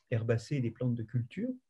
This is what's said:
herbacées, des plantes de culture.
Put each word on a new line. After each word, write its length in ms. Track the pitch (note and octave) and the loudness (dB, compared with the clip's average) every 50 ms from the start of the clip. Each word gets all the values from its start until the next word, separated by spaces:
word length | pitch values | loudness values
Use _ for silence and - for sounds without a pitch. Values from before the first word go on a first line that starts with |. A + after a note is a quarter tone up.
| _ - | _ -2
herbacées, 500 | B2 A2+ A2 A#2 A#2 A#2 - - D3+ C3+ | 0 0 2 2 2 2 0 -2 -2 0
des 100 | A#2+ A2+ | 0 0
plantes 240 | - - B2+ B2 A#2+ | -2 0 0 0 0
de 80 | A#2 | 0
culture. 460 | G#2+ - - A#2+ A#2 - - F#3 A#3 C4 B3+ B3+ _ | -2 -2 -2 -2 -2 -2 -4 -4 -4 -4 -4 -8 _